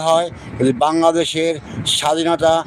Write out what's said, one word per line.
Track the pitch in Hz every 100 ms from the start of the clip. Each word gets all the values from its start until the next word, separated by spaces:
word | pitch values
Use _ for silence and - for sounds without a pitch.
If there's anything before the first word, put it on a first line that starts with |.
| 160
হয়, | 165 175 - - -
যদি | 131 123 147
বাংলাদেশের | 165 165 165 156 160 165 156 - 117 104 -
স্বাধীনতা, | 151 160 165 170 160 165